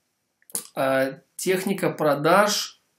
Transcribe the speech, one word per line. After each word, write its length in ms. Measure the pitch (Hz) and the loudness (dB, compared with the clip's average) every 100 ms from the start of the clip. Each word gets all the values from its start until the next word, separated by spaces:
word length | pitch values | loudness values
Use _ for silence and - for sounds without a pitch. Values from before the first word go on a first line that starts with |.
| _ _ _ _ _ - - - | _ _ _ _ _ -12 -10 -4
а, 440 | 135 135 135 - _ - | 0 0 -2 -6 _ -8
техника 520 | 180 185 196 185 160 | -2 -2 -2 -2 -2
продаж 920 | - 151 143 156 190 208 - - - _ | 0 0 2 4 4 4 0 -8 -14 _